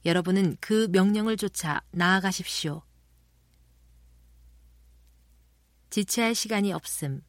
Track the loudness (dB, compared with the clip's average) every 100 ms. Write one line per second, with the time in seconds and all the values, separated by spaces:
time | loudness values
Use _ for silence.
0 | 2 0 2 2 2 0 0 2 4 4
1 | 4 2 0 -2 -4 -4 -4 -4 -6 0
2 | 2 4 2 -4 -6 -6 -6 -8 -14 _
3 | _ _ _ _ _ _ _ _ _ _
4 | _ _ -20 -20 -20 -20 -20 _ _ _
5 | _ _ _ _ _ _ _ _ _ -4
6 | -2 0 0 0 -2 0 0 -2 -8 -8
7 | -6 -8